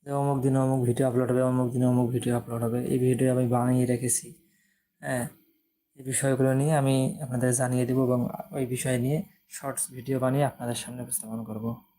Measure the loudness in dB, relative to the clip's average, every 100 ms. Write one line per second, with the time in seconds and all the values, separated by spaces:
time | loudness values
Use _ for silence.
0 | -4 -2 0 2 2 2 2 2 0 2
1 | 2 2 2 2 2 2 0 2 2 4
2 | 2 0 0 -2 -2 -4 -2 -2 0 0
3 | 2 2 2 2 2 2 2 2 2 0
4 | 0 -2 -4 -20 _ _ _ _ _ _
5 | -6 -4 -6 -10 _ _ _ _ _ _
6 | -6 -2 0 2 4 4 2 2 4 2
7 | 2 -2 -6 -2 0 2 0 0 0 2
8 | 2 2 -2 -6 -10 -6 -4 -4 -2 -2
9 | 0 -2 -4 _ _ -12 -10 -8 -8 -10
10 | -4 0 0 2 0 -2 -6 -6 -8 -10
11 | -6 -8 -6 -10 -8 -6 -6 -8 -12